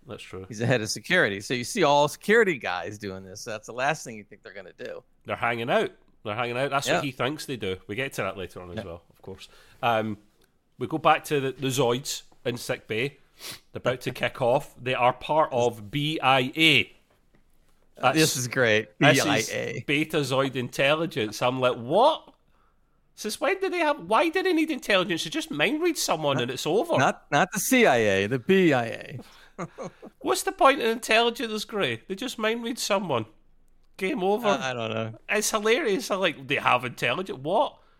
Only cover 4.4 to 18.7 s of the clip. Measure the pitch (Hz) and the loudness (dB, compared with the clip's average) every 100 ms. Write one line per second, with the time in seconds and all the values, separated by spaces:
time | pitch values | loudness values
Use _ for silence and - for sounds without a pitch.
4.4 | 107 98 90 - 123 - _ _ - 101 | -18 -18 -18 -14 -14 -14 _ _ -10 -2
5.4 | 117 117 120 208 170 - _ _ 110 107 | -2 -2 0 0 0 -6 _ _ -8 -4
6.4 | 120 120 139 139 127 170 147 131 127 151 | -2 -2 0 0 0 0 -2 -2 -4 -4
7.4 | - 127 98 92 - 104 135 - 98 95 | -8 -6 -6 -6 -8 -6 -6 -4 -6 -6
8.4 | 90 95 87 107 95 85 _ _ - 95 | -12 -12 -12 -10 -10 -14 _ _ -18 -18
9.4 | - - - - 120 110 110 101 _ _ | -20 -20 -20 -4 0 0 0 -8 _ _
10.4 | _ _ _ - 123 156 160 156 - 147 | _ _ _ -10 -6 0 4 2 2 -2
11.4 | 131 135 135 127 120 127 - - - - | -2 -4 -4 2 2 2 -2 -10 -12 -8
12.4 | 123 120 - 123 - 110 139 - _ _ | -6 -6 -6 -6 -4 -4 -4 -6 _ _
13.4 | - - _ - 120 127 135 123 123 - | -16 -16 _ -6 -4 -2 -6 -4 -6 0
14.4 | 120 143 147 - 123 123 123 - - 156 | 2 2 0 -10 -4 2 2 2 0 2
15.4 | 151 127 120 110 104 147 151 160 131 135 | 2 2 0 0 -8 -4 -2 0 4 4
16.4 | 131 156 160 131 - - _ _ _ _ | 2 4 6 6 2 -8 _ _ _ _
17.4 | _ _ _ _ _ - 131 156 156 139 | _ _ _ _ _ -2 0 4 2 2
18.4 | 123 135 117 | -4 2 4